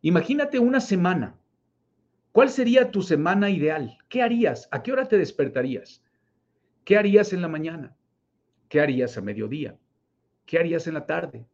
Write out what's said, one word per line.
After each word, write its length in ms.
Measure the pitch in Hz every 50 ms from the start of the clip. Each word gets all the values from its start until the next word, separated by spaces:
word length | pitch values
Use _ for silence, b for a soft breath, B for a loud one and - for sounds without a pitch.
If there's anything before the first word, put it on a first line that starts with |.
| -
Imagínate 560 | 156 175 170 160 - 277 294 285 285 - 254
una 200 | 233 247 262 262
semana. 560 | - - 196 185 175 180 185 156 113 98 - _ _ _ _ _ _ _ _ _ _ _ _ _ _ _ _ _ _ _
¿Cuál 180 | _ 214 269 269
sería 420 | 254 262 247 233 240 262 247 -
tu 100 | - 202
semana 480 | 180 - 165 143 151 170 190 202 202 202
ideal? 480 | 196 160 143 151 156 156 135 110 - _ _
¿Qué 140 | _ - 254
harías? 480 | 247 226 233 233 233 160 123 - - _
¿A 140 | - - -
qué 80 | 247
hora 160 | 262 254 262
te 100 | 262 220
despertarías? 880 | 196 165 135 - - 143 143 - 135 127 135 127 98 - - - _ _ _ _ _ _ _ _ _ _ _ _ _ _ _ _ _ _
¿Qué 100 | - 196
harías 380 | 208 208 202 202 214 202 202 185
en 80 | 185
la 60 | 175
mañana? 500 | 160 156 156 156 160 165 165 135 - _ _ _ _ _ _ _ _ _ _ _ _ _ _ _ _
¿Qué 100 | - 147
harías 380 | 151 143 131 127 123 117 -
a 40 | 120
mediodía? 580 | 95 107 104 107 110 107 131 156 143 107 - _ _ _ _ _ _ _ _ _ _ _ _ _ _
¿Qué 140 | - - 165
harías 260 | 170 170 165 160 -
en 80 | 170 160
la 140 | 151 151
tarde? 400 | - 160 170 170 147 131 113 117 _